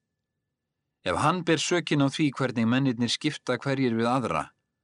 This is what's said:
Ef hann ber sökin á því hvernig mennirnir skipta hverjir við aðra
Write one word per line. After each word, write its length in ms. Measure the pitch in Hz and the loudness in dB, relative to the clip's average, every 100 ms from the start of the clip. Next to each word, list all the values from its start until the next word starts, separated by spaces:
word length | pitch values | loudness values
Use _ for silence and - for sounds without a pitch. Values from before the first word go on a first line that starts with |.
| _ _ _ _ _ _ _ _ _ _ | _ _ _ _ _ _ _ _ _ _
Ef 160 | 92 85 | -2 0
hann 240 | 147 180 | 2 0
ber 160 | 170 156 | 0 0
sökin 460 | - 175 170 156 139 | 2 0 0 2 2
á 20 | |
því 220 | - 151 - | 2 -2 0
hvernig 320 | 131 113 113 | -2 0 2
mennirnir 400 | 127 139 120 120 | 2 2 0 -2
skipta 480 | - 151 - - 127 | -2 -4 -4 -4 -4
hverjir 380 | 139 135 127 113 | -2 0 0 2
við 80 | 117 | 0
aðra 380 | 131 107 80 71 _ _ _ | 0 0 -2 -4 _ _ _